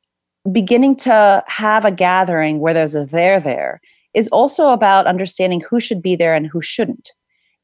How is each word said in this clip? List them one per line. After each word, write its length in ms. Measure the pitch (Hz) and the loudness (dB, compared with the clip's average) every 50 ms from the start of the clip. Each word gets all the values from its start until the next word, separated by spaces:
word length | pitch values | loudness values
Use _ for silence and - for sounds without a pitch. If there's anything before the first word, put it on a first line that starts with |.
| _ _ _ _ _ _ _ _ - 202 | _ _ _ _ _ _ _ _ -6 -4
beginning 440 | 185 226 185 185 233 240 269 277 269 | -2 -2 0 2 2 2 4 2 2
to 480 | 269 - 254 226 214 208 202 196 - - | 0 0 2 4 4 6 4 4 2 0
have 380 | - - - 214 214 220 220 208 | -6 -8 -4 -2 0 0 2 2
a 60 | 208 | 0
gathering 680 | 185 175 185 180 180 185 190 180 170 160 156 151 156 151 | 0 0 0 0 2 0 0 0 0 -2 0 -2 -2 -2
where 140 | 151 165 165 | -2 0 0
there's 220 | 165 156 147 151 | 0 0 -2 -2
a 100 | 147 143 | -4 -6
there 340 | 135 151 170 170 185 196 190 | -4 -2 0 2 2 2 2
there 400 | 147 143 120 - 69 62 - 170 _ _ _ _ _ _ - | 0 -2 -6 -4 -6 -8 -8 -10 _ _ _ _ _ _ -2
is 120 | 220 220 - | -2 -2 0
also 400 | - 214 254 277 - - 311 285 | 2 0 0 0 0 0 2 2
about 360 | 254 196 214 196 196 190 - | 2 2 2 4 4 4 2
understanding 560 | - 180 180 190 180 - - 185 185 180 175 - - | 2 0 -4 -4 -6 -4 -2 -2 -2 -2 -4 -4 -4
who 100 | 233 240 | -4 -4
should 220 | - - 220 180 | -2 -4 -6 -4
be 140 | 165 185 180 | -2 -2 -2
there 180 | 170 170 165 160 | 0 0 0 0
and 140 | 156 156 | 0 -2
who 140 | 156 160 170 | -4 -8 -8
shouldn't. 500 | 151 - - - 226 269 - - - - - _ _ _ _ _ _ _ _ _ | -8 -6 -4 -4 -4 -4 -6 -12 -14 -20 -20 _ _ _ _ _ _ _ _ _